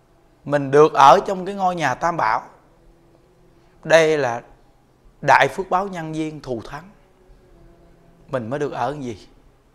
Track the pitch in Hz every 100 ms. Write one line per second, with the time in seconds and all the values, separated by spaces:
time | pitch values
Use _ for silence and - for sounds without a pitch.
0 | _ _ _ _ 143 143 139 135 156 143
1 | 139 180 202 190 185 202 185 175 143 123
2 | 170 165 110 120 - - _ _ _ _
3 | _ _ _ _ _ _ _ _ 160 160
4 | 156 151 127 117 - - _ _ _ _
5 | _ _ 143 131 139 - 185 180 202 180
6 | 160 156 156 151 131 117 98 143 185 -
7 | _ _ _ - _ - - - - _
8 | _ _ - 135 110 143 143 127 123 147
9 | 123 101 - _ _ _ _